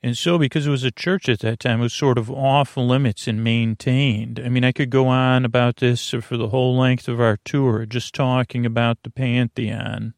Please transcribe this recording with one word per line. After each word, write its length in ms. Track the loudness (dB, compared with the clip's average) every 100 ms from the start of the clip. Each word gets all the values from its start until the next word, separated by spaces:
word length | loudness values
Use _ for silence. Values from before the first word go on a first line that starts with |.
And 160 | -4 -2
so, 180 | 0 2
because 300 | 2 0 0
it 40 |
was 140 | 0
a 60 | -2
church 400 | -4 -4 -2 0
at 80 | 0
that 200 | -2 -2
time, 200 | 0 0
it 40 |
was 100 | 0
sort 240 | 0 2 2
of 120 | -2
off 460 | -2 2 2 0 0
limits 500 | 0 2 0 -2 -4
and 160 | -2
maintained. 960 | 0 0 0 -2 0 0 2 0 -4 -8
I 120 | -2
mean, 120 | 0
I 100 | 0
could 180 | 0 0
go 160 | 2 4
on 380 | 2 4 2 2
about 300 | 2 2 2
this 340 | 0 0 -2
for 260 | -8 -6 -4
the 140 | -2
whole 260 | 0 2 2
length 320 | 2 2 -2
of 100 | 0
our 200 | 2 2
tour, 440 | -2 0 2 0 -4
just 280 | -6 -6
talking 520 | -2 0 0 0 -2 -2
about 360 | 0 0 -2
the 60 | -8
Pantheon 1040 | -4 -2 0 0 -2 -6 -6 -6 -6 -8